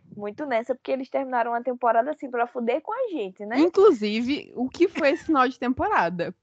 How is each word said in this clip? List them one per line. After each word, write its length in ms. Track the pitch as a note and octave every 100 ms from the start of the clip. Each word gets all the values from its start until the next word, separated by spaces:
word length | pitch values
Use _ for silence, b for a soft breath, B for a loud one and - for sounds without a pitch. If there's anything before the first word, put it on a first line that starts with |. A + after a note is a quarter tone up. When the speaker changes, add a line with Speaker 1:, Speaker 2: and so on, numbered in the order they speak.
| _ G#3
Speaker 1:
muito 280 | G#3 G#3 D4
nessa, 280 | A3+ B3 B3+
porque 160 | -
eles 160 | C4 C4
terminaram 460 | C4+ C4 B3 A#3+
a 80 | A#3
temporada 480 | B3 B3 A#3+ A3+ C4+
assim 180 | D4+ C4+
pra 160 | B3 A#3+
fuder 340 | B3+ A#3 D4
com 100 | -
a 160 | A#4 A#4+
gente, 340 | D#4 F#3+ F#3 G#3
né? 120 | B3+
Speaker 2:
Inclusive, 960 | F4 G4 G4+ A#3 G#3 A3 A#3+ C#4+ -
o 140 | - C4
que 180 | - F4
foi 240 | D#4 C#4+
esse 140 | D#4
final 240 | - C#4 B3+
de 100 | -
temporada? 720 | B3+ C4 F#4+ F#4 E3+ F3 E3 -